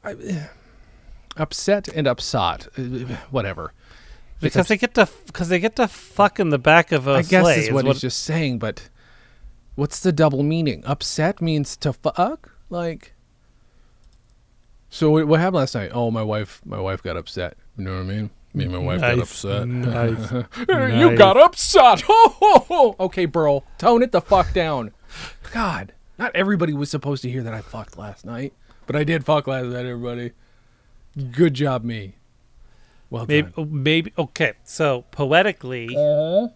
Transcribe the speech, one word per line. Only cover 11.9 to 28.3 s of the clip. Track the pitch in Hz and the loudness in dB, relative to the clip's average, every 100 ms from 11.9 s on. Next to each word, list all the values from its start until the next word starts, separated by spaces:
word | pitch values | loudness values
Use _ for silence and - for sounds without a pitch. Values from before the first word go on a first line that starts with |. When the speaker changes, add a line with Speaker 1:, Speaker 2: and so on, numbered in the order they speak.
Speaker 1:
fuck? | 127 156 - 190 311 - - - | -4 -6 -2 -2 -2 -14 -20 -12
Like, | 175 170 165 - _ _ _ _ _ _ _ _ _ _ _ _ _ _ _ _ _ _ | -8 -8 -8 -16 _ _ _ _ _ _ _ _ _ _ _ _ _ _ _ _ _ _
so | - 156 | -2 2
what, | 156 151 | 2 4
what | 156 | 2
happened | 180 180 | 2 0
last | 131 120 | -2 -4
night? | 98 | -6
Oh, | 120 117 | -4 -4
my | 113 | -2
wife, | 107 107 101 - - | -4 -4 -6 -12 -12
my | 98 | -8
wife | 95 95 | -6 -6
got | 92 85 | -6 -8
upset. | 87 - 87 - - - | -10 -8 -8 -10 -20 -12
You | 95 | -8
know | 92 | -8
what | |
I | |
mean? | 92 104 107 _ _ | -6 -6 -8 _ _
Me | 98 | -6
and | 90 | -6
my | 90 | -4
wife | 87 90 | -4 -2
got | - - | 0 -2
Speaker 2:
Nice. | |
Speaker 1:
upset. | 90 - 98 101 120 | -4 -8 -6 -4 -4
Speaker 2:
Nice. | 123 123 117 117 113 113 | -4 -4 -2 -2 -2 -6
Speaker 1:
<laughs> | 127 - - 247 | -6 -8 -8 -2
You | 370 262 - 330 | 0 2 4 4
Speaker 2:
Nice. | 233 | 8
Speaker 1:
got | 196 208 | 8 10
upset. | 339 - - 370 254 185 | 8 6 2 8 8 6
<laughs> | - | 6
Ho, | 440 453 | 8 8
ho, | - 415 349 - | 6 6 6 4
ho. | 339 247 - | 2 2 2
Okay, | 185 - 170 | -4 -2 -2
Burl, | 165 156 139 - - | 0 2 0 -2 0
tone | 190 233 | 2 4
it | 247 | 4
the | 180 | 0
fuck | - 190 170 | 4 2 4
down. | 190 160 143 110 _ - - - - - | 0 -2 -2 -6 _ -20 -18 -18 -18 -12
God, | 233 208 151 95 - _ - | -6 -4 -4 -10 -20 _ -8
not | 247 - | -6 -4
everybody | 190 202 165 | -2 -2 -2
was | 143 143 | -4 -6
supposed | 151 143 139 | -6 -6 -8
to | 123 | -6
hear | 131 | -8
that | 113 | -8
I | 110 | -10
fucked | 95 117 101 - | -12 -16 -16 -16
last | 104 98 | -18 -16
night, | 98 | -16